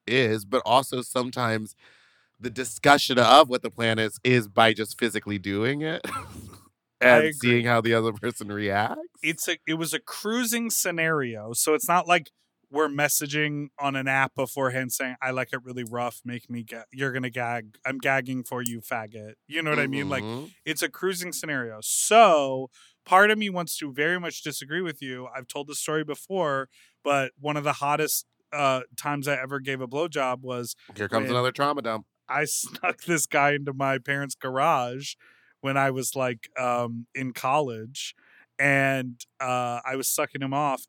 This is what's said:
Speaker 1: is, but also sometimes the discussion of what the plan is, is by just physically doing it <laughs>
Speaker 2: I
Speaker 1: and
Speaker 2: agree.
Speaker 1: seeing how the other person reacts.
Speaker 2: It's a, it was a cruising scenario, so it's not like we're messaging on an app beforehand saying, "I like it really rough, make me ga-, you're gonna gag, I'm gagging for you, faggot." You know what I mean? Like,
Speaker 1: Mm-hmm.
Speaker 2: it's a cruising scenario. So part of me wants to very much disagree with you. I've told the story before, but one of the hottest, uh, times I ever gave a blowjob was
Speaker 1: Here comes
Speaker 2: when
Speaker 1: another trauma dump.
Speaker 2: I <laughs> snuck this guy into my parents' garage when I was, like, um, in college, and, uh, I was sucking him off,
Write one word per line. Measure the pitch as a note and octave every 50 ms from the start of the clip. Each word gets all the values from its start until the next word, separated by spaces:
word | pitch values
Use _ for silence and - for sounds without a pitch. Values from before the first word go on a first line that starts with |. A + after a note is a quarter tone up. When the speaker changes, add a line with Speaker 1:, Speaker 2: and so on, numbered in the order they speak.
| _
Speaker 1:
is, | - A#2 C3+ B2+ G#2+ A2 A2 G2
but | G2 B2 B2 -
also | G#2+ A#2+ C3+ C3 - C3 B2+
sometimes | A#2+ - - C3 B2 B2+ A#2+ B2+ B2 A2+ A2 A2 G#2+ G#2+ - _ _ - - _ _ _ _ _ _ _ _ _
the | - B2
discussion | A2 C3 B2+ A2+ - - - D3 C#3+ C#3+ - - C3 B2
of | A#2+ A2 B2+ D3 D#3+ B2
what | B2+ B2 -
the | A2+
plan | - - A#2 A2+ A2+ A2
is, | A2 G#2+ - - -
is | B2+ B2+ B2 G#2+ G2+
by | G2 B2 A2+ A2+ G#2+
just | G#2+ A2 - - -
physically | B2 A2+ F#2+ G#2+ - G#2 G#2 G2+
doing | F2 G2 G2 G2+ A2+ B2 C#3+ D3
it | D#3 D#3 E3 - -
<laughs> | - - - - - - - - - - - - _ _ _ _ _ _ - B2
Speaker 2:
I |
Speaker 1:
and | B2+ B2 D3+
Speaker 2:
agree. | D#3 D#3+ D3
Speaker 1:
seeing | C#3+ - A#2+ A#2+ A#2+ A#2
how | A#2+ A#2+ A#2
the | A2 A#2 A#2
other | A2+ A2+ A2+ G#2
person | G#2 - A#2+ A#2 - G#2+ G2+ G#2
reacts. | G#2 G#2+ G2 G2 G2+ G#2+ B2+ - D#4 E4 - _ _ -
Speaker 2:
It's | D#3 E3 - - F#3
a, | E3+ D#3 _
it | D#3 D#3+
was | D#3+ E3+ D3+ D#3
a | D3+
cruising | - - - - - G#3 A3+ B3 B3 A3+ A#3 A#3 A#3 A3+
scenario, | - - - F#3+ E3+ E3 D#3+ D#3+ D#3+ D3 C3 A#2+ A2+ G#2+ G#2 A2+ A#2
so | - - D#3+ D3+
it's | D3 - -
not | E3+ F3+ E3
like | E3+ F3 F3 D3 - _ _ _ _ _ _ _ _ C#3
we're | D3 D#3 D3
messaging | C#3+ C#3+ D3 C#3+ - - D3+ C#3+ C#3+ D3+ D3+ D3+ D3 D3 D3 C#3 _ -
on | C#3+ C#3 C3+
an | C3+ C3
app | C3+ C3+ C3+ C3+ C3 -
beforehand | - C3+ - - C#3 C3+ B2+ A#2+ C3 C3 B2 -
saying, | - C3+ B2+ B2 -
"I | C3 C3 C3
like | C3 B2+ - C#3
it | B2+ B2
really | B2+ B2 B2+ A#2+
rough, | A2 A#2 A#2+ B2 A#2+ - - -
make | B2 B2 A#2+ - -
me | A#2+ A#2+ A2+
ga-, | A2+ A#2+ A2+ A2 - -
you're | C3 C#3 C3+ B2
gonna | C3 B2+ B2
gag, | A#2 C3 A#2+ A#2 A#2+ A#2+ A2 G#2+ - _ -
I'm | C3 C3+ C3
gagging | B2 C#3+ C3+ C3+ B2+ C3 C3 B2+ A#2+
for | - C3 B2 B2
you, | A#2+ A#2 A#2
faggot." | - - B2+ A#2 A2 G#2+ A2 A2 G#2 G#2+ A2 _ _ -
You | D3 E3 D#3+
know | D3+
what | D3+ D3
I | C#3+ C3+
mean? | C3+ C#3+ C#3+ C#3+
Like, | C#3 B2+ G#2
Speaker 1:
Mm-hmm. | A2 A#2 B2+ D3+ - - _ -
Speaker 2:
it's | D#3 D#3+ -
a | E3+ -
cruising | - - F#3 F#3+ F#3+ F3 F3+ F3 D#3
scenario. | - - D#3+ D3 C3 A#2+ A2+ A2 A2 A2
So | - - - - - G#3 A3+ A3+ G3 E3 D3 C#3 C3+ C3 C3 C3 - _ - - - _ _ _
part | - F3+ F#3 G3+ G#3 G#3+
of | G#3+
me | G#3+ G3+
wants | F#3 F3+ E3+ D3+ - -
to | D#3 C#3+ B2+
very | C#3 D3 E3 F3+ F3+
much | F3 D#3+ - - -
disagree | D#3 C3 - C#3 C3+ D#3 F3 F#3
with | E3+ D3 - C#3+
you. | C3 B2+ B2+ B2+ B2 A#2+
I've | C3+ B2+ -
told | - C#3+ D3
the | D3 C#3+
story | - - D#3+ D3+ D#3 D3+
before, | D3+ C#3+ - - - G3 F#3+ E3+ D3 C#3 C3+ C3+ - _ _ _ _ _ _ -
but | C#3+ C#3+ C#3 C3+ B2+ - -
one | C3+ D3 D3
of | D3 C#3+
the | D3 C3+
hottest, | - C#3+ C#3+ D3 D3+ D#3 D3 - - - _ _ _ _ _ D3+
uh, | D3 C#3+ C3+ C3 C3 B2 - _
times | - - D3 D3 C#3+ C3+
I | C#3+ C#3+
ever | B2+ C3 C3 C#3+ C#3
gave | C3 C#3 C3+ C3
a | C3 A#2+
blowjob | C3 D3 E3 E3 C#3+ D3 C3+ B2+ B2+ C3 C3
was | B2+ B2 B2 A#2+ A2+ - - _ - G#2
Speaker 1:
Here | G#2 G#2 G2
comes | A2+ A2+ C3+
Speaker 2:
when | B2+ A#2+
Speaker 1:
another | B2 B2 B2+
trauma | B2 - C#3+ C#3+ D3 C#3+ A#2
dump. | A2+ A2 G#2+ - _ _ _ _ -
Speaker 2:
I | C3 C#3+ D3+
<laughs> |
snuck | D3+ - - - - E3+ - - F3+ - - -
this | F3 E3+ D3+ -
guy | - - D3 C#3+ C#3+ D3
into | C#3+ C#3+ C#3+ C3+
my | C3+ C#3 C3+ C3+ B2+
parents' | B2 C#3 C#3 C#3 C#3 C3+ -
garage | - - C3 B2+ C3 C#3+ E3 D#3 C3+ B2 B2 B2 C3+ C#3 - - - _ _ _ _ _ _ _ _
when | - C3+ C3+
I | C#3 C3+ C3+
was, | C3 C3 B2 - -
like, | C#3 C3 B2 B2 A2+ - - -
um, | C3+ B2+ B2 B2 B2 A#2+ A#2 A#2 A#2 A#2 - -
in | C3+ C3 B2+ A2+
college, | - - C3 C3+ D3+ D3+ B2+ A2+ A2 A2 A#2 C#3+ - - - - _ _ _ _ - - _ _ -
and, | C#3 C#3+ C#3 C#3 C3+ C3+ C3+ C3+ B2+ B2+ A#2+ - - - _ -
uh, | C3+ B2+ B2+ B2 B2 A#2+ A#2+ A#2+ B2
I | C3 C3
was | C3+ B2+
sucking | - - - D3+ - - C#3+
him | C3+ C3+ C#3
off, | C#3+ D3+ C#3+ C3 B2+ -